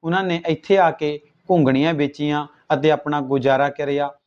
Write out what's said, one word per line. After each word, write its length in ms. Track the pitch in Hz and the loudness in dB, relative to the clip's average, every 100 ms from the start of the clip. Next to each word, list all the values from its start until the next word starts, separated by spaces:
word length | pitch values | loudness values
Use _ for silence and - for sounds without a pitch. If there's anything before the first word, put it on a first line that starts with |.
ਉਹਨਾਂ 200 | 165 180 | -2 -2
ਨੇ 180 | 185 170 170 | -2 -4 -2
ਇੱਥੇ 300 | 160 - 196 | -4 0 4
ਆ 120 | 175 | 4
ਕੇ 300 | 156 151 147 _ _ _ | 2 -6 -6 _ _ _
ਘੁੰਗਣੀਆਂ 440 | 180 135 131 151 | 2 4 2 0
ਵੇਚੀਆਂ 520 | 160 143 147 147 147 143 _ _ | 0 -2 -2 -4 -4 -6 _ _
ਅਤੇ 160 | 160 151 | 0 2
ਆਪਣਾ 300 | 147 147 147 | 0 0 -4
ਗੁਜ਼ਾਰਾ 480 | 131 135 127 135 139 | -2 -2 2 2 0
ਕਰਿਆ 420 | 135 143 143 143 - | -2 -4 -2 -4 -8